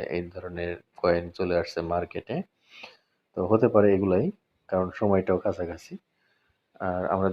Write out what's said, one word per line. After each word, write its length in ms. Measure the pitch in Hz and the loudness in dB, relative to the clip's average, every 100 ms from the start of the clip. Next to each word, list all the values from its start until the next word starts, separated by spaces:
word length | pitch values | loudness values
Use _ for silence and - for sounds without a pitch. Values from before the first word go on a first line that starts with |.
| - 87 | -4 -6
এই 80 | 87 | -6
ধরনের 420 | 92 90 87 87 85 _ - | -10 -12 -8 -8 -8 _ -4
কয়েন 300 | 87 87 85 | 0 0 -2
চলে 240 | - 92 87 | -6 -2 -2
আসছে 180 | 87 - | -2 -6
মার্কেটে। 540 | 85 87 87 - - 143 - _ _ - - _ _ _ _ - | -4 -4 -4 -8 -8 -8 -8 _ _ -20 -20 _ _ _ _ -4
তো 20 | 92 | 2
হতে 200 | 110 117 | 4 4
পারে 200 | 107 104 | 6 6
এগুলাই, 320 | 95 98 92 165 - _ _ - | 6 4 2 2 -4 _ _ -4
কারণ 180 | 92 92 - | -2 -2 -2
সময়টাও 380 | 107 98 92 92 | 2 2 2 0
কাছাকাছি। 560 | 104 90 87 82 - - _ _ _ _ _ _ _ - | 0 -4 -6 -8 -14 -20 _ _ _ _ _ _ _ -10
আর 240 | 92 90 92 | -6 -4 -2
আমরা 220 | 95 95 | 0 0